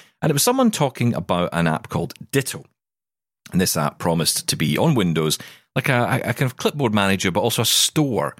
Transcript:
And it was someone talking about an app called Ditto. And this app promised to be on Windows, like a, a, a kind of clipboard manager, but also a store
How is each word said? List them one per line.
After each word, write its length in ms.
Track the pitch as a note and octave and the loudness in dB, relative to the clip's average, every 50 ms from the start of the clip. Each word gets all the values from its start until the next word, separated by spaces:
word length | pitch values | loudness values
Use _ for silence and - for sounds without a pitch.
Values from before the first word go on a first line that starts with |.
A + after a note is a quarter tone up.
| - _ _ _ - | -20 _ _ _ -2
And 80 | D#3 | 0
it 20 | D3 | 0
was 100 | C#3+ - | 2 2
someone 280 | A#3+ B3 C4+ B3+ A3+ | 2 2 4 4 2
talking 440 | - - D3+ C3 - - A#2+ A#2+ - | 2 2 0 0 0 0 0 0 0
about 360 | - F2 - F#2+ F2 F2 - - | -2 -2 -2 0 0 0 0 0
an 140 | E2+ E2+ | 0 0
app 240 | E2 D#2 - - - | 2 0 -2 -4 -6
called 240 | - E2 E2+ F2 - - - - - | -6 -4 -4 -6 -8 -12 -10 -4 -4
Ditto. 320 | C#3 C3 - - D2+ - _ _ _ _ _ _ _ _ _ _ _ _ _ _ _ - - - | -2 -2 -4 -6 -12 -12 _ _ _ _ _ _ _ _ _ _ _ _ _ _ _ -12 -4 -2
And 80 | F2+ | 0
this 160 | F#2 - - | 0 0 0
app 220 | E2 D2+ D2 - - | 0 -2 -4 -4 -4
promised 500 | - F2 E2 E2+ D#2 - - - - - | -2 0 0 0 0 0 -2 -2 -2 -4
to 80 | - | -4
be 220 | C#2+ D#2+ C#2+ D2 - | -2 -2 0 0 2
on 160 | A#2 E3 D3 | 2 2 2
Windows, 440 | A#2 F#2+ F2 D#2+ D#2+ D#2 D#2 D2 - - - - - _ _ - | 2 2 2 0 0 0 0 -2 -4 -6 -12 -20 -20 _ _ -6
like 140 | C3+ - - | -4 0 0
a, 320 | C3 A#2+ A#2+ F2+ - - - | 2 2 2 0 0 -2 -2
a, 60 | - | -2
a 40 | A#2+ | -2
kind 160 | - C#3+ B2+ | -2 -2 -2
of 60 | - | -2
clipboard 380 | - - A3 - D3 C#3 A2+ G#2 | -2 -4 -2 -2 0 0 2 2
manager, 360 | G#2 G2 G2 G2 F#2 - F#2+ | 2 2 2 2 2 0 0
but 120 | E2+ G2+ G2 | 0 0 0
also 180 | A#2+ - - | 0 0 0
a 60 | A#2 | 0
store 680 | - - - - - - D#3+ D3+ C#3 A2+ F2 C#2+ C2 - - | 2 2 2 2 2 2 0 0 0 0 -2 -2 -4 -6 -10